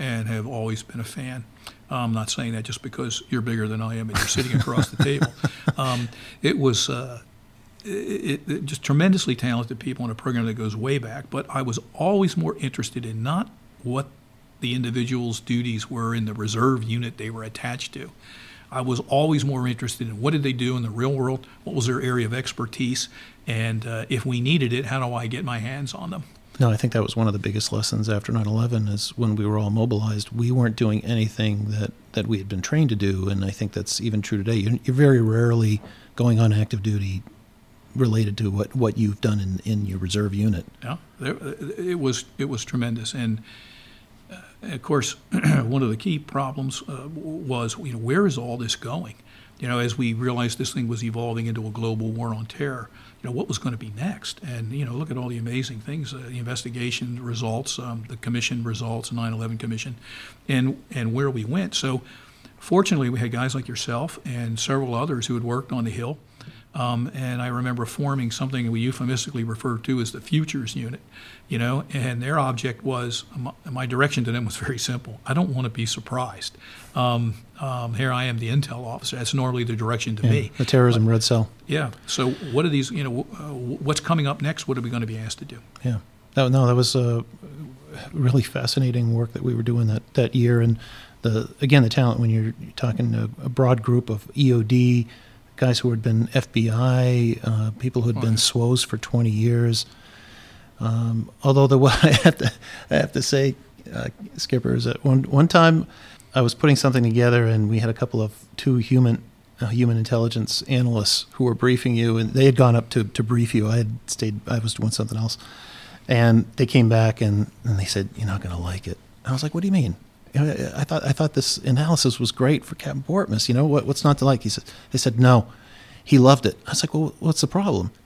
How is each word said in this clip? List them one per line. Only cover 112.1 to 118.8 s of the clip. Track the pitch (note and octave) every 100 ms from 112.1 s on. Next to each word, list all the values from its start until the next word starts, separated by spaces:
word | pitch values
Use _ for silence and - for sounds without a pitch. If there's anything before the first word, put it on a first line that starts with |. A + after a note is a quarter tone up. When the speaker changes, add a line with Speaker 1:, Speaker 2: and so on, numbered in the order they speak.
| A2+
Speaker 2:
and | A2+
they | C3 C3+
had | B2
gone | B2
up | A#2+ A2+
to, | B2
to | G#2 -
brief | A2 A#2+ A#2
you. | A#2 G#2+
I | A#2
had | G#2+ A#2 -
stayed, | - A2 G#2 -
I | A#2+
was | A2+
doing | - A2
something | - A2 A2
else, | A2+ - - - - - - - -
and | B2 A#2 A2+ - -
they | B2+
came | C3 A2+
back | A2+ A2+ A2
and, | A2 G#2 G#2+ -
and | A#2+ G2+
they |
said, | F#2 G2 F#2+ -
"You're | A2
not | G2
gonna | F2+ F2
like | F2 F2+